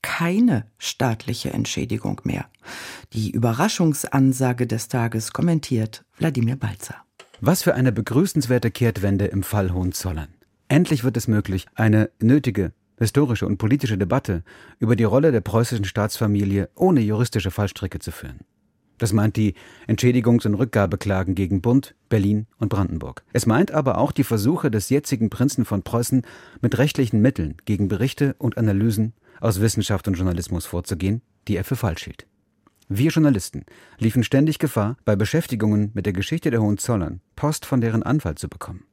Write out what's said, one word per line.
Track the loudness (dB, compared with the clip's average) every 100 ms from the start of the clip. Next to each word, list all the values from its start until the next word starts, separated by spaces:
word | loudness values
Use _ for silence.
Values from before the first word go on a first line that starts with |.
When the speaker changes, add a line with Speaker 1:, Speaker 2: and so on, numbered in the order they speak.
Speaker 1:
keine | -8 -4 -2 2 4 2 -2 _
staatliche | -12 -2 -2 -2 -6 -6 -4
Entschädigung | -4 -4 -4 -4 -4 -4 -4
mehr. | -4 -6 -8 _ -18 -16 -16 -18 -10
Die | -6 -4
Überraschungsansage | 0 0 0 0 2 0 0 -2 2 2 4 0 0 -2
des | -2 -4
Tages | -2 -2 -2 -6
kommentiert | -2 0 0 0 -2 -2 -6 _ _
Wladimir | -2 0 -2
Balzer. | -2 -6 -6 -14 -16 _ _ -20 -4
Speaker 2:
Was | 0 2
für | 2
eine | 2 2
begrüßenswerte | 0 0 2 2 0 2 2 0
Kehrtwende | 0 0 2 0 2
im | 0 -2
Fall | -2 0 0
Hohenzollern. | 0 -2 -4 -6 -6 -8 _ _ _ _
Endlich | 2 4 2
wird | 0 -2
es | 0
möglich, | 0 0 -4 -6
eine | 0 4 6 4 _
nötige | 4 4 2 -2 -4 -4 _ _
historische | 0 2 2 0
und | -2 -2
politische | 0 0 0 -2
Debatte | 0 0 0 -6 -6 -20 -20 -4
über | 0
die | 2
Rolle | 4 4 4
der | 2
preußischen | 2 0 0 -2
Staatsfamilie | -2 -2 -2 0 0 2 2 0 -2 0
ohne | 4 4
juristische | 2 0 0 0 -2
Fallstricke | -2 -4 -2 -8 -8
zu | -10
führen. | -12 -14 -18 -20 _ _ _ _ _
Das | 0
meint | 2 2
die | 2 -2 -2 -18 -18 -4
Entschädigungs- | 2 4 4 4 2 2
und |
Rückgabeklagen | 0 0 2 0 0 -2 -2 0
gegen | -2 0 0
Bund, | 2 2 2 _ _
Berlin | 2 2 0 -4 _
und | -2
Brandenburg. | 0 -2 -4 -8 -14 _
Es | -2 2
meint | 2 2
aber | 0 0 0
auch | 0
die | 0
Versuche | 0 0 0 0 0
des | -2 0
jetzigen | -2 0 -2 -2
Prinzen | 0 -2 0
von | -2 -2
Preußen, | -2 -2 0 0 -2 -18 -20 -4
mit | -2 2
rechtlichen | 0 2 0 4
Mitteln | 2 2 -6 -6
gegen | -4 -2 0
Berichte | 0 -2 0 -2 0
und | -4 0
Analysen | 0 2 2 0 -2 -4 _ -4
aus | -2 2
Wissenschaft | 0 0 -2 -2 -2
und |
Journalismus | -2 0 -2 -4 -6
vorzugehen, | -6 -8 -6 -4 -2 -4 _ _ -6
die | -4
er |
für | -4 -4
falsch | -4 -4
hielt. | -10 -18 -20 _ _ _ _ _ _
Wir | 0 2
Journalisten | 4 4 2 -2 -12 -16 -20 -20 -2
liefen | 0 2
ständig | 2 2 2 0
Gefahr, | -2 0 -2 -2
bei | 0 0
Beschäftigungen | 2 0 -2 -2 2 2 0
mit | -2 -4
der |
Geschichte | -4 -4 -2 0
der | 2
Hohenzollern | 2 0 0 -2 -2 -8 _
Post | -4 -4 -4 -2
von | 0
deren | 2 0
Anwalt | 0 0 -2 -6
zu | -10
bekommen. | -12 -14 -14 _